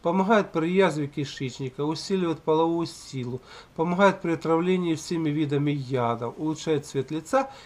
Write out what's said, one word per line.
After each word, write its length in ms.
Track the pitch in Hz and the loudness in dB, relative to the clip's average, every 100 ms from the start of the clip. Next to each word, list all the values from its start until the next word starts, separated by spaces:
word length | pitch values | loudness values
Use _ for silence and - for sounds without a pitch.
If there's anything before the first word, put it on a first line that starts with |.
помогает 500 | 170 180 190 220 190 | 2 2 4 4 2
при 200 | 165 160 | -2 0
язве 360 | 185 190 151 143 | 4 4 2 -4
кишечника, 760 | 151 139 - 135 - 135 - 147 | -4 -6 -6 -8 -6 -8 -4 -4
усиливает 560 | 156 - 190 170 156 | -4 -2 -2 0 -2
половую 460 | - 156 165 170 165 | 2 4 4 2 -4
силу, 540 | - - 135 123 127 - - - - | -8 -12 -8 -6 -8 -12 -20 -14 -4
помогает 460 | 165 180 196 190 | 0 6 6 6
при 100 | 175 | -2
отравлении 640 | 160 156 165 180 185 175 156 | -2 2 2 2 0 0 -2
всеми 340 | - 170 160 | -2 -2 0
видами 420 | 147 143 143 147 | 0 0 0 0
ядов, 640 | 147 123 131 117 113 117 - | -2 -2 0 0 0 -4 -4
улучшает 500 | 156 151 - 151 147 | -6 -4 -2 -2 -2
цвет 240 | 139 131 | -6 -4
лица 400 | 156 156 269 - - | -6 0 0 0 -10